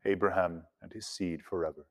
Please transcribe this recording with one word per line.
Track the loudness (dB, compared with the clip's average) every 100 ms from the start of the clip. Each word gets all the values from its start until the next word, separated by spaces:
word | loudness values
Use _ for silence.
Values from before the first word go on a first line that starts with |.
| 2
Abraham | 4 4 4 2 -2 -12 _
and | -16
his | -12 -12
seed | -4 -4 -4
forever. | -6 -2 -2 -4 -20